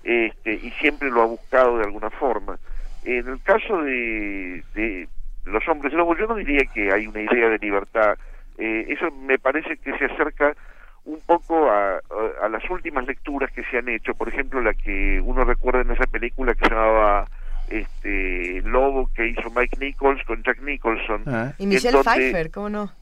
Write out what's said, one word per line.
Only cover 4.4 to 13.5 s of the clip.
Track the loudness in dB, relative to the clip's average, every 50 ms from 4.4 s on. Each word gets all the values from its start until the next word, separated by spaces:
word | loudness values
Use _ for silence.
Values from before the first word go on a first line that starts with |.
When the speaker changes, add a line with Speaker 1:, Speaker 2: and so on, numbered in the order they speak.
| -6 -8 -8 -10 -10 -8 -4
Speaker 1:
de | -2 -2 -2 -2 -6 -8 -8 -6 -4 -4 -4 -6 -6 -6
los | -2 -2 -2 0 0
hombres | -2 0 -2 -2 2
lobos, | 2 2 2 2 0
yo | 0 -2
no | -2
diría | -2 -2 0 2 2 2 0 0
que | -2 0 2
hay | 2 2 0 -2
una | -6 -6
idea | -2 0 2 4 4 4
de | 4 2
libertad. | 0 0 0 0 -2 -2 0 2 4 4 2 0 -6 -14 -14 -16 -16 -18 -10 -6
Eh, | -4 -2 -2 -2 -4 -4
eso | -4 -4 -4 -4
me | -4 -6 0 0 0 2
parece | 2 0 0 0 -4 -4 -10 -8
que | -8 -8 -4 -2
se | -2
acerca | -4 0 -2 -2 -2 0 2 2 2 2 -2 -12 -18 -18 -20 -20 -20 -20 -20 -12
un | -12 -12 -12 2
poco | 2 2 2 4 0 2 4 6 6
a, | 4 4 2 2 0 -2
a, | -6 -8 -6 -4 -4 -4 -2 -2 -2
a | -2
las | -2 -2 -4 -4
últimas | -6 -4 -6 -4 -4 -4 -4
lecturas | -4 -6 -6 -6 -4 -2 -2 -2 -2